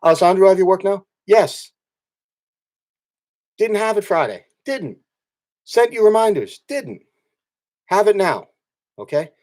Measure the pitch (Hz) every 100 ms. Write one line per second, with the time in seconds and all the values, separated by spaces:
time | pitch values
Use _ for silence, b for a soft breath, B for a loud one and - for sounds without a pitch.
0 | 170 165 175 185 190 190 185 190 196 196
1 | _ _ - 214 175 - - _ _ _
2 | _ _ _ _ _ _ _ _ _ _
3 | _ _ _ _ _ _ 220 208 220 214
4 | 196 170 131 95 _ _ - 269 160 -
5 | _ _ _ _ _ _ _ - 233 233
6 | 214 214 226 202 104 - _ 277 175 101
7 | _ _ _ _ _ _ _ _ _ 185
8 | 208 202 190 117 - _ _ _ _ _
9 | 104 147 156 _